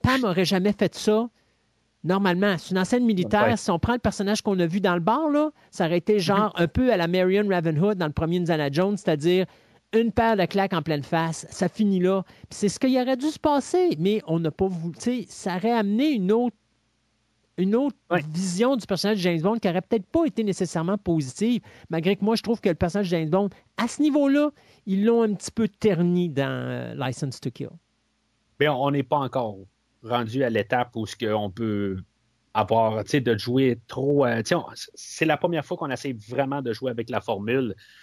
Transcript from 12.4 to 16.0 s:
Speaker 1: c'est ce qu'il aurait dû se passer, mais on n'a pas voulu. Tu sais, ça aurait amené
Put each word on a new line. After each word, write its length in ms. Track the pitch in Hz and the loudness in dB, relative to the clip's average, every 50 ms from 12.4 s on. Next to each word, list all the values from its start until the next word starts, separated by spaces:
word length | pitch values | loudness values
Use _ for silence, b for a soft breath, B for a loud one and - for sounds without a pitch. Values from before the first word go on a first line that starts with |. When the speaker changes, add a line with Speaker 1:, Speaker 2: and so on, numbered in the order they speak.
| - - | -20 -20
Speaker 1:
c'est 180 | - - 208 196 | -6 -4 -2 -2
ce 100 | - - | -2 0
qu'il 160 | - 262 254 254 | 0 2 2 2
aurait 180 | 247 254 262 | 2 0 -2
dû 100 | 247 269 | -2 -2
se 120 | 311 302 - | -4 -2 0
passer, 560 | - 302 285 277 - - - 370 370 349 269 | 0 2 2 2 0 0 2 2 2 2 2
mais 240 | 151 170 196 214 214 - | 0 0 0 0 0 -2
on 120 | - 160 165 | -2 -2 -2
n'a 120 | 165 156 | -2 -2
pas 160 | - - 190 | -2 -2 -2
voulu. 260 | 190 185 165 160 175 151 | -2 -2 -4 -8 -8 -8
Tu 60 | - | -6
sais, 240 | - 240 247 247 180 - | -4 -4 -4 -4 -6 -10
ça 260 | - - - 196 175 | -12 -10 -6 -6 -4
aurait 160 | 185 208 233 | -2 0 0
amené 380 | 240 233 208 196 208 233 | 0 2 0 0 0 2